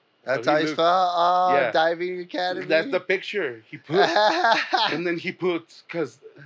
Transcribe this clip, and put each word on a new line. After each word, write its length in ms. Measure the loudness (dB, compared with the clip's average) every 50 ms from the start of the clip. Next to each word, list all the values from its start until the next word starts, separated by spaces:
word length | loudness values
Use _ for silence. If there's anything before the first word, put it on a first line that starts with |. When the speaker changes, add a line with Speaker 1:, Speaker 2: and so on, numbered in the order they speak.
| _ _ _ _ _
Speaker 1:
That's 220 | -4 -4 0 0
Speaker 2:
how 80 | 2 2
Speaker 1:
how 40 | 2
Speaker 2:
he 60 | 0
Speaker 1:
he 40 | 0
Speaker 2:
looks. 60 | 0 0
Speaker 1:
fell. 360 | 2 2 2 2 2 0 0
Oh, 380 | 2 2 2 2 2 2 2 2
Speaker 2:
Yeah. 160 | 2 2 2
Speaker 1:
Diving 480 | 2 2 2 2 0 -2 -4 -6 -6 -8
Academy. 460 | -10 -8 -6 -4 -4 -4 -4 -6 -2 0
Speaker 2:
That's 220 | 0 0 2 0
the 80 | -2 -4
picture 640 | -2 -2 -4 -4 -4 -6 -6 -4 -4 -4 -6 -10 -14 _
he 80 | -20 -18
put. 180 | -8 -2 2
Speaker 1:
<laughs> 960 | 2 2 4 4 4 4 4 2 2 2 2 2 2 0 -2 -2 -2 0 -2 -2
Speaker 2:
And 120 | -2 -2 -4
then 100 | -4 -4
he 140 | -6 -8
puts, 520 | -8 -4 -4 -2 -2 -4 -6 -12 -20 -20 -16 -10
'cause 300 | -8 -6 -6 -6 -8 _ -20 -20 -20 -20 -20